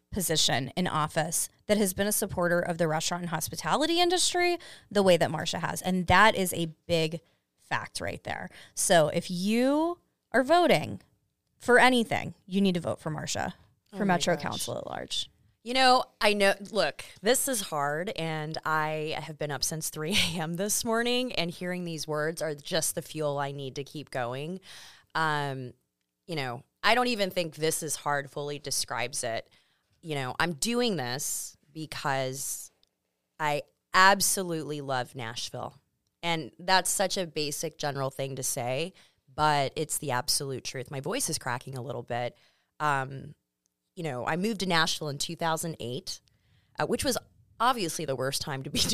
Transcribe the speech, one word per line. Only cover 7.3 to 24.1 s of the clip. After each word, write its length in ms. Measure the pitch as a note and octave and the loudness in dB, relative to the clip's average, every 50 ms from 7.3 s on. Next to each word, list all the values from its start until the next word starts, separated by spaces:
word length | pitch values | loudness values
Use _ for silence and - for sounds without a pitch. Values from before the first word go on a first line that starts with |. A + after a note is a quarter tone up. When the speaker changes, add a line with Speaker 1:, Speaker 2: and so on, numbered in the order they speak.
| _ _ _ _ _ _ _ _ | _ _ _ _ _ _ _ _
Speaker 1:
fact 320 | D3+ A2+ G#2 - - - | -4 -4 -4 -6 -8 -8
right 220 | E2+ F#2+ - - - | -6 -6 -8 -8 -8
there. 240 | - - - F3+ F3+ - - - - _ | -8 -8 -8 -8 -12 -14 -18 -20 -12 _
So 340 | - - - F#3+ E3 D3+ D3+ | -2 4 6 6 6 6 6
if 220 | - F3 E3+ - | 2 -2 -2 -2
you 680 | F3+ F3 F#3 G#3 A3 A#3+ B3+ C4+ C#4+ D4+ D#4+ E4+ F4 - _ _ _ _ _ _ | -4 -2 0 2 2 4 4 4 4 2 2 0 -2 -6 _ _ _ _ _ _
are 100 | - A#3+ | 0 2
voting 580 | C4 B3+ E4 F4+ F4 B3 G3 D3+ D#3+ A2 G#2 - - _ _ _ _ _ _ _ _ _ _ _ | 4 6 6 6 8 6 6 4 2 -2 -8 -10 -12 _ _ _ _ _ _ _ _ _ _ _
for 200 | - - A#3+ A#3+ | 2 6 6 8
anything, 560 | A#3 B3+ B3+ A#3+ A3 - - - - - - - _ | 8 8 6 4 2 2 0 -2 -2 -6 -10 -14 _
you 140 | - F3+ G3+ | -2 2 4
need 140 | G3+ F#3+ F3 | 4 4 2
to 60 | F3 | 2
vote 200 | - A2 - - | 0 -2 -4 -4
for 100 | - D#3+ | -6 -6
Marsha 420 | D3+ D3 C#3+ D#3 - - - - - - - _ _ _ _ _ | -6 -6 -4 -4 -2 -2 -2 -4 -6 -10 -18 _ _ _ _ _
for 120 | - F#3+ | -6 -2
Speaker 2:
Oh 40 | G3+ | 2
my 80 | F#3+ F3+ | 2 2
Speaker 1:
Metro 200 | F3 - F#3 E3+ | 2 2 2 0
Speaker 2:
gosh. 80 | - | 0
Speaker 1:
Council 360 | - - - - - A#2 A#2+ - | -2 -4 -4 -4 -6 -6 -6 -8
at 80 | - - | -8 -8
Large. 420 | - - B1+ - - - - - _ _ _ _ _ _ | -8 -8 -8 -4 -4 -4 -4 -6 _ _ _ _ _ _
Speaker 2:
You 120 | - A3+ B3 | -8 -2 2
know, 300 | C4 C4 B3+ B3+ B3+ - - _ _ | 4 6 8 8 6 4 0 _ _
I 120 | A3+ G#3+ G#3 | 4 4 6
know, 200 | G#3 G3 G3 G3+ - G#3 F#3+ | 6 4 4 4 2 -4 -2
look, 340 | A3+ G3+ E3+ C#3+ - - - - - - | 0 0 0 0 -2 -6 -12 -16 -16 -2
this 260 | - G#3 C4 C4+ - C#4+ | 2 2 2 2 2 0
is 120 | C4 G#3+ | -2 -2
hard, 500 | F#3+ - D#3+ D3 C#3+ C#3+ D3 D#3 F3+ G#3+ | -2 -2 -2 0 0 0 0 -2 -4 -4
and 460 | - - E3 E3 D#3+ D#3 D3+ D#3 D#3 - - | -6 -4 -4 -4 -4 -4 -6 -6 -8 -4 -2
I 520 | D#3 D#3 D#3 D3+ D#3 D#3 D#3 D3+ D#3 - - | 0 0 2 2 0 -2 -4 -4 -4 -4 -6
have 160 | D3 D#3+ D#3 | -6 -8 -8
been 140 | - D#3 D3 | -6 -4 -4
up 140 | C#3+ C3 - | -2 -2 -2
since 240 | - E3+ D#3 D3+ - | -2 -2 -4 -6 -6
three 240 | - D#3 D#3 D#3+ G#3 G3+ F3+ F3 D#3+ | -6 -6 -4 0 2 2 2 2 0
A 40 | F3+ | -4
M 120 | D#3 D#3+ F3 | -4 -4 -2
this 300 | E3 G3 G#3 G#3 - - | -2 -2 0 0 0 0
morning, 480 | A#3 A3+ A3+ A#3 A#3+ B3 B3 B3+ B3 | 0 0 0 2 0 0 0 -2 -2
and 180 | - - E3+ F3 | -2 -2 -4 -4
hearing 340 | E3 - F3+ F3+ F3+ F3+ F3+ | -4 -6 -6 -4 -4 -4 -4
these 220 | E3+ E3 D3+ C3+ | -6 -6 -8 -6
words 340 | D#3 D3+ D3+ D3+ D#3+ E3+ - | -4 -2 -2 -2 -2 -2 -4
are 140 | D#3 D#3+ D3 | -4 -6 -6
just 400 | C#3+ - - F3 E3 D3+ - - | -8 -6 -4 -2 -2 -2 -2 -2
the 80 | E3+ | -4
fuel 360 | - - - D#3 D3+ D3 C#3+ C#3+ | -8 -8 -6 -4 -2 -2 0 -2
I 120 | C#3+ C#3 | -2 -4
need 240 | C#3+ C#3+ C#3 C3 B2+ | -6 -8 -8 -8 -8
to 60 | C#3+ C#3 | -8 -8
keep 260 | - - D3+ C3+ - | -8 -10 -12 -12 -6